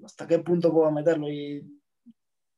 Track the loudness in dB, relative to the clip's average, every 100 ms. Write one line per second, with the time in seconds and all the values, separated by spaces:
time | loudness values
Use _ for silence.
0 | -20 -18 -2 -2 2 0 2 4 2 2
1 | 0 0 -4 -8 -8 -10 -14 -20 _ _
2 | -20 _ _ _ _